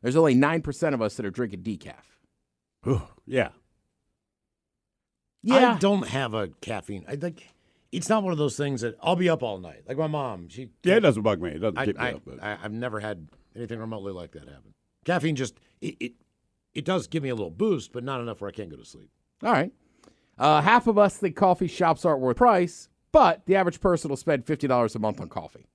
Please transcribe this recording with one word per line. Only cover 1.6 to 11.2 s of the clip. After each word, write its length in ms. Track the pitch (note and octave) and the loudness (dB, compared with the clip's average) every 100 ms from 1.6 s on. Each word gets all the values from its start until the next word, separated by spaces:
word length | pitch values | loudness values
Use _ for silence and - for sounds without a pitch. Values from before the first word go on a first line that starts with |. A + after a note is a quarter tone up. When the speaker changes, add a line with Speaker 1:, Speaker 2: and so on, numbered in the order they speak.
Speaker 1:
decaf. 320 | F2+ G2 - - _ _ _ _ _ _ _ _ | -8 -8 -10 -20 _ _ _ _ _ _ _ _
Speaker 2:
Whew, 200 | - B2 - _ - | -2 -2 -2 _ -6
yeah. 240 | C3 A2 _ _ _ _ _ _ _ _ _ _ _ _ _ _ _ _ _ _ _ | -2 -2 _ _ _ _ _ _ _ _ _ _ _ _ _ _ _ _ _ _ _
Speaker 1:
Yeah. 320 | F#3 C4 B3+ | 2 6 6
Speaker 3:
I 40 | G#3+ | 4
don't 300 | F#3+ G3+ D#3 | 2 2 0
have 260 | C3+ B2+ | -4 -2
a 140 | A2 F#2+ - | -2 -4 -8
caffeine. 440 | - A2 - G2+ D#2 | -10 -10 -8 -12 -10
I, 60 | |
like, 340 | C#3+ F3 E3+ - _ _ _ _ | -8 -8 -10 -20 _ _ _ _
it's 160 | F3 - | -8 0
not 140 | A3 | 0
one 100 | F#3+ | 0
of 60 | E3 | -2
those 180 | D3 - | -2 -2
things 240 | C#3+ C3+ | -4 -2
that 160 | A#2 A2 | -6 -4
I'll 140 | - F3+ | -2 2
be 120 | F3+ | 2
up 140 | D#3+ | 0
all 160 | A#2+ F#2+ | -2 -6
night. 240 | F2 - - | -12 -18 -12
Like 120 | C3+ | -6
my 80 | D#3 | -4
mom, 420 | D3+ C3+ G2 E2+ | -4 -6 -8 -14
she 220 | E2+ B2+ _ | -16 -18 _
Speaker 2:
Yeah, 140 | F3 G#3 | 2 4
it 40 | |
doesn't 220 | G#3 A2 | 6 4